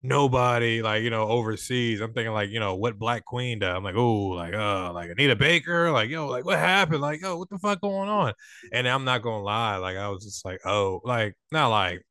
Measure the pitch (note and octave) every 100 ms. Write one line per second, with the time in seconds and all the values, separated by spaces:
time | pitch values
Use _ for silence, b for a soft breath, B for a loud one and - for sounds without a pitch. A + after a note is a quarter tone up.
0 | B2+ C#3 C#3 B2+ B2 A#2+ A#2 A2+ A2 G#2+
1 | A#2 A2+ G#2+ A#2+ A2 G#2+ - B2+ A#2+ G#2+
2 | A2+ A2+ A2+ G#2+ G2+ A2+ G#2 F#2 A#2 G#2
3 | A2+ A#2+ - B2 B2 A2+ G2 F2+ G2 F#2+
4 | A#2+ A2 G2 F2+ E2+ G2+ G#2 G2 F2+ F2
5 | E2+ E2+ C#3+ A2+ C#3 E3+ E3 E3+ E3+ C#3
6 | A2 D#3+ D3 B2 C3+ F3+ E3 F#3+ F#3 D#3
7 | C#3+ D3+ F#3+ E3+ F#3 G3 G3+ G3 G3+ G3
8 | G3 G#3 C#3+ G2 B B B A#2 B2 C3
9 | C3 B2+ A#2 A2 G2+ G#2+ A2+ G2 F#2 F#2
10 | G2+ G2 G#2 - F#2+ F#2 F#2 G#2 G2 F#2
11 | A#2+ B2 G#2+ F#2+ _ D#3 C3+ G#2+ F#2 F2+
12 | _